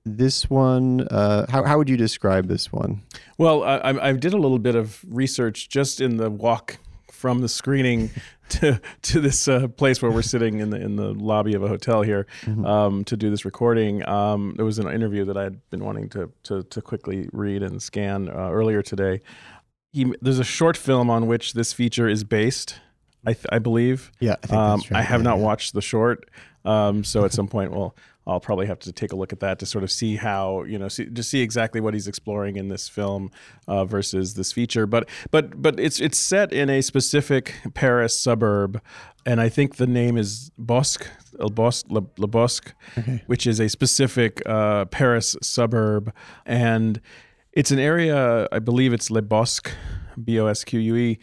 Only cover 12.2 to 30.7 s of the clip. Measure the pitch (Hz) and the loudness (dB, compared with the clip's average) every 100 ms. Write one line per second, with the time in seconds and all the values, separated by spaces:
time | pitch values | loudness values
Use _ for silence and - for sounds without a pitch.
12.2 | 98 - - 107 101 104 104 98 101 110 | -2 -8 -6 -2 2 2 2 0 -2 -2
13.2 | 107 104 98 - 120 113 107 101 - 101 | -2 -2 -4 0 2 4 2 -2 -2 0
14.2 | 104 104 101 - 110 107 92 101 110 101 | 2 0 -2 -2 -2 -2 -2 -2 -2 -2
15.2 | 98 98 98 95 _ 92 101 104 104 101 | -2 -2 -4 -8 _ -8 -6 -8 -8 -8
16.2 | 85 - - 98 - 113 - 107 - 95 | -10 -12 -8 -6 -6 -12 -8 -8 -6 -6
17.2 | - 110 101 98 95 98 - 104 101 98 | -6 -6 -4 -4 -4 -8 -8 -4 -4 -4
18.2 | 92 82 92 95 110 104 - 98 98 92 | -6 -6 -4 0 2 0 -2 -2 0 -2
19.2 | - - - - _ _ _ 139 127 - | -6 -20 -20 -20 _ _ _ -2 -2 0
20.2 | 131 131 123 - 165 165 - 127 120 113 | 0 0 0 2 2 2 2 2 4 2
21.2 | 117 117 - 113 117 - 120 120 113 107 | 2 0 -2 -4 -4 0 0 2 2 0
22.2 | 104 110 113 - - - - _ _ _ | 0 2 2 0 -8 -14 -20 _ _ _
23.2 | - 110 - 117 117 113 123 127 - _ | -4 -2 0 0 2 2 2 0 -6 _
24.2 | 120 - - 107 107 104 - 110 113 120 | 0 0 0 2 4 2 0 -2 2 2
25.2 | 120 101 107 107 - 104 - 113 117 120 | 2 2 2 0 -4 -6 -4 0 0 0
26.2 | - - - _ - 107 104 104 101 107 | -8 -20 -20 _ 0 2 2 0 0 2
27.2 | 101 - 98 110 98 98 90 - - _ | 2 0 -2 -2 -4 -4 -6 -10 -20 _
28.2 | - 90 - 95 101 90 92 - 101 95 | -6 -4 -2 -2 -2 -6 -10 -8 -6 -6
29.2 | 92 92 98 92 98 104 95 - 110 104 | -6 -4 -4 -4 -6 -6 -4 -2 -2 -2
30.2 | 113 98 95 95 82 | -2 -2 -2 -4 -6